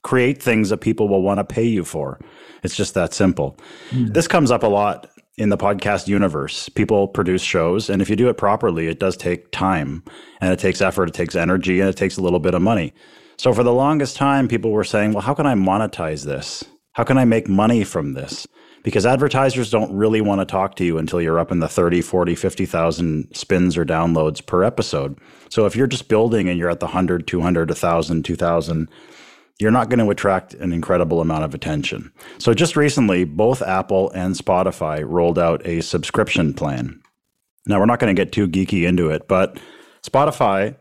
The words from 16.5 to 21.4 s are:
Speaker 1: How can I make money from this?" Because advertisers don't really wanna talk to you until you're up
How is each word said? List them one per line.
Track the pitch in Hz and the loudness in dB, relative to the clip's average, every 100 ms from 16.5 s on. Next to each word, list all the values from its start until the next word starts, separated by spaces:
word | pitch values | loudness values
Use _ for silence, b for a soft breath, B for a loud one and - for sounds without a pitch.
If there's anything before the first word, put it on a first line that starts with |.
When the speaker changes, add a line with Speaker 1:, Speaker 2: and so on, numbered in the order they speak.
| - - _ _ | -14 -16 _ _
Speaker 1:
How | - | -4
can | 143 131 | 2 4
I | 123 | 4
make | 113 107 | 2 2
money | 98 110 120 | 2 4 2
from | 98 90 71 | 0 -4 -6
this?" | 65 69 - - b b b | -8 -10 -14 -16 b b b
Because | - 101 107 | -2 2 2
advertisers | 131 139 131 135 123 110 | 2 2 2 0 0 0
don't | 110 107 | 0 0
really | 95 110 110 | 0 2 2
wanna | 104 98 92 | 0 0 0
talk | 95 98 - | -2 -4 -2
to | 87 | -2
you | 80 | 0
until | 80 90 | -2 -2
you're | 85 | 0
up | 82 | 0